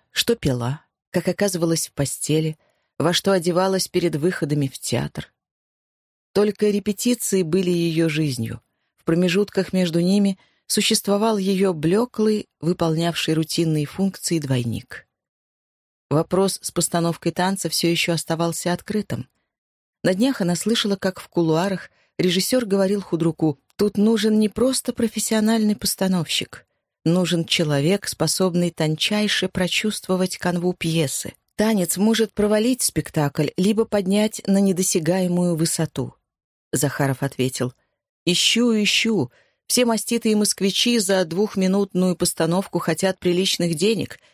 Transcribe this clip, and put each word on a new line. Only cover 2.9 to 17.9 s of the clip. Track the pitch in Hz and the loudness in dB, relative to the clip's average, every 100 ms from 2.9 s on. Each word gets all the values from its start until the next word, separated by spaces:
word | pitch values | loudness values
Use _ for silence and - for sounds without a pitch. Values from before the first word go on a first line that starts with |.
| - | -4
во | 170 | 0
что | 170 196 | 0 2
одевалась | 190 170 175 190 190 - | 2 2 2 2 0 -2
перед | 175 170 156 | -2 0 0
выходами | 170 180 147 147 135 | -2 -2 -2 0 -2
в | - | -4
театр. | - 120 143 - - _ _ _ _ _ _ _ _ _ _ | -4 -4 -4 -8 -14 _ _ _ _ _ _ _ _ _ _
Только | 196 208 202 208 | 0 0 2 0
репетиции | 202 208 202 240 240 - 190 | 0 -2 -2 -2 -2 0 0
были | 160 180 180 | 2 0 0
ее | 175 170 160 165 | 0 0 0 0
жизнью. | 151 156 120 113 110 - _ _ _ | 0 -2 -2 -6 -8 -16 _ _ _
В | |
промежутках | - 165 180 180 202 - 185 | 0 2 2 2 0 -2 -2
между | 185 180 165 | 0 0 2
ними | 175 202 196 190 _ _ - | 2 4 2 0 _ _ -4
существовал | - 202 220 - 202 226 214 | -2 0 0 0 0 0 0
ее | 190 185 196 | 0 0 0
блеклый, | 160 156 202 247 - 214 214 - _ | 0 0 0 0 -2 0 0 -4 _
выполнявший | 156 180 165 160 170 165 - | -4 0 0 0 0 -2 -2
рутинные | 156 160 - 165 151 147 | 0 0 0 0 0 -2
функции | - 196 - - 170 | -2 -4 -4 -4 -2
двойник. | 139 127 117 110 - - - _ _ _ _ _ _ _ _ _ _ | 0 0 0 -4 -8 -16 -20 _ _ _ _ _ _ _ _ _ _
Вопрос | 143 165 185 196 - | -2 0 0 0 -2
с | - | -6
постановкой | - 170 175 165 160 170 | -4 -2 0 -2 -2 -4
танца | - 180 196 165 | -2 -2 -2 -4
все | - 170 | -2 0